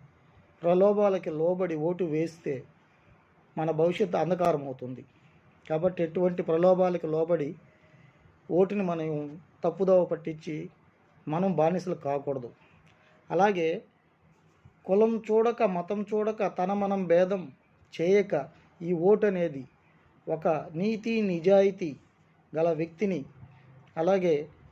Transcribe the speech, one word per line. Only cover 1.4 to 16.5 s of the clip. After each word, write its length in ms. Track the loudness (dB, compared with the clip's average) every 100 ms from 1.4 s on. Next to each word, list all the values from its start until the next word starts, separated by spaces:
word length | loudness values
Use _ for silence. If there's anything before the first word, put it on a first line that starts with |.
| 0 0 -2 -2
ఓటు 280 | -2 -2
వేస్తే 600 | -2 -2 -4 -6 -8 -8 -10 _ _ _ _ _ _ _ _ -6
మన 140 | -2
భవిష్యత్తు 460 | 2 2 2 0 0
అంధకారం 460 | 0 0 2 0 -2
అవుతుంది. 400 | -10 -12 -12 -16 _ _ _ _ _ -6
కాబట్టి 340 | -2 -2 -2
ఎటువంటి 400 | -4 0 0 0
ప్రలోభాలకు 640 | -2 2 4 4 2 0 -4
లోబడి 480 | -2 0 0 -2 -10 -18 _ _ _ _ _ _ _ -2
ఓటుని 320 | 2 2 0
మనం 560 | -2 -2 -4 -6 -6 -12 -20 _
తప్పుదోవ 420 | -4 0 4 4 4
పట్టించి 640 | -2 -8 -12 -10 -10 -12 _ _ _ _ _ -6
మనం 260 | -2 0
బానిసలు 420 | 2 2 2 -4 -6
కాకూడదు. 540 | -4 -4 -4 -6 -8 -16 _ _ _ _ _ _ -4
అలాగే 520 | 2 2 2 -2 -4 -8 _ _ _ _ _ _ _ -20 _ 0
కులం 320 | 2 2 0 0
చూడక, 320 | 2 2 2
మతం 380 | 0 0 -4 -6
చూడక, 560 | -4 -2 -2 -2 -4